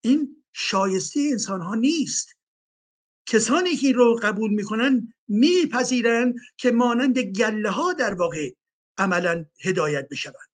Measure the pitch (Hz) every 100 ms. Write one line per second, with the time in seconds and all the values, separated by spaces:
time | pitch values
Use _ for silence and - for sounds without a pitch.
0 | 226 285 294 - _ - - 190 190 190
1 | 185 285 294 240 - 190 170 220 247 330
2 | 190 - - _ _ _ _ _ _ _
3 | _ _ - 220 226 294 359 311 269 247
4 | 240 233 214 208 220 208 208 214 254 262
5 | - _ _ 208 285 359 320 240 254 254
6 | 233 233 247 240 - _ 254 233 247 233
7 | 269 254 208 190 220 214 214 190 339 330
8 | 233 190 170 156 143 - _ _ _ -
9 | 190 180 175 170 160 _ 185 180 151 147
10 | 135 135 139 - -